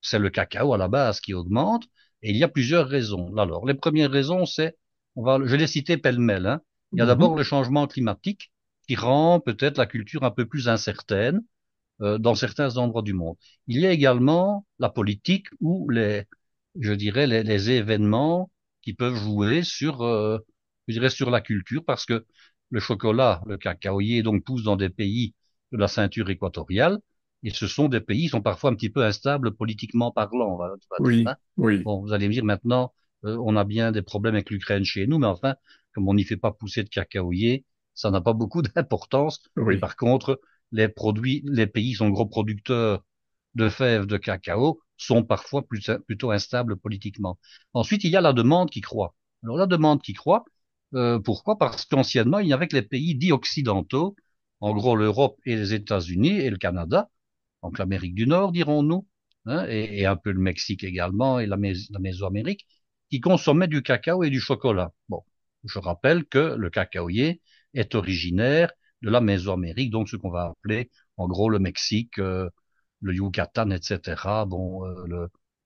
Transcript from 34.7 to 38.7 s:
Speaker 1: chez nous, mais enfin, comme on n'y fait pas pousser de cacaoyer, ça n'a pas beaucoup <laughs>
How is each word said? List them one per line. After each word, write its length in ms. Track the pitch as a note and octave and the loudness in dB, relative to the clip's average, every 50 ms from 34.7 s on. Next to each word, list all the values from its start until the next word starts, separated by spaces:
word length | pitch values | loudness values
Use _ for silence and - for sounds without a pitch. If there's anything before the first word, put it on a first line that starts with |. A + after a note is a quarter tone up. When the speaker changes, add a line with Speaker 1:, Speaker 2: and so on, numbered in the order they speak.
| G#2 G2 G2 | 0 0 0
Speaker 1:
chez 220 | - - G2+ G2 B2 | -2 -2 -2 0 0
nous, 100 | D#3+ D#3 | 2 2
mais 80 | B2+ | 2
enfin, 300 | G#2 F#2 - - C3+ C3 - _ _ - _ _ _ - | 2 0 0 -2 -4 -4 -4 _ _ -20 _ _ _ -6
comme 120 | G#2+ G2 G2 | -2 0 2
on 60 | G2 | 2
n'y 100 | G#2 G2 | 2 2
fait 120 | - A2 | 0 -2
pas 160 | F#2+ - A2 | -2 -2 -2
pousser 320 | G#2 - G#2+ G2 - A2+ G#2 | -4 -4 -10 -8 -6 -6 -6
de 40 | - | -4
cacaoyer, 760 | - - - - - G2+ F2+ F2 F2+ F#2 A2 A#2 B2+ C3+ - _ _ _ _ _ - | -4 -6 -6 -4 -4 -4 -2 -2 -2 0 2 2 0 0 -4 _ _ _ _ _ -10
ça 180 | - - G#2 | -4 -2 0
n'a 80 | G2 F#2+ | 0 2
pas 140 | F2 A#2 A2+ | 2 2 2
beaucoup 280 | A2 A2+ G#2 - E3+ | 2 0 -2 -2 -2
<laughs> 120 | D3 - | -2 -2